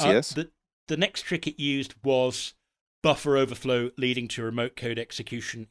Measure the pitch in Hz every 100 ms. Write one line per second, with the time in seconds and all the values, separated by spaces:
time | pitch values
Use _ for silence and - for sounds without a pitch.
0 | 143 110 156 147 165 _ _ _ - 156
1 | 208 - - 165 156 151 143 139 135 -
2 | 135 131 127 127 - - _ _ _ _
3 | 160 139 147 139 131 120 127 123 123 -
4 | 127 123 117 - 113 117 117 - 120 117
5 | 117 - 113 120 - 113 110